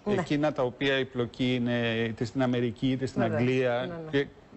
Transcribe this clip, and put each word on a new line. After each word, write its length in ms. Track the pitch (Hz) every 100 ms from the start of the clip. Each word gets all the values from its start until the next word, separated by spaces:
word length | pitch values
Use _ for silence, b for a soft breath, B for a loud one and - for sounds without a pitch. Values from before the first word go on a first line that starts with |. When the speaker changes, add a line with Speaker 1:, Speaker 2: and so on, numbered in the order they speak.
| -
Speaker 1:
Ναι. 80 |
Speaker 2:
Εκείνα 380 | 196 165 147 151
τα 120 | 143
οποία 340 | 123 117 139 135
η 60 | 131
πλοκή 480 | 127 117 - 127 127
είναι 220 | 120 120 117 113 117
είτε 180 | 110 113
στην 160 | 135
Αμερική, 500 | 131 123 120 110 135
είτε 140 | 127 127
στην 160 | -
Speaker 1:
Βέβαια. 160 | 117 147
Speaker 2:
Αγγλία, 340 | 123 131 127 120
Speaker 1:
Ναι, 60 | 131
ναι. 240 | 170 160
Speaker 2:
και 160 | 143 139 - -